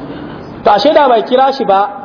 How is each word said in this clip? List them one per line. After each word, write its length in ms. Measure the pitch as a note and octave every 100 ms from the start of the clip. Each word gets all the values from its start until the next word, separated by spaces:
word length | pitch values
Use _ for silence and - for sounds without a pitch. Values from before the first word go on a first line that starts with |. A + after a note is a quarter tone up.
| - - - - - -
To, 80 | -
ashe 220 | G3+ D4
da 140 | D#4 C#4
bai 140 | A3+
kira 280 | G3 B3 C4+
shi 140 | C4 G#3
ba, 240 | G3 G3+ -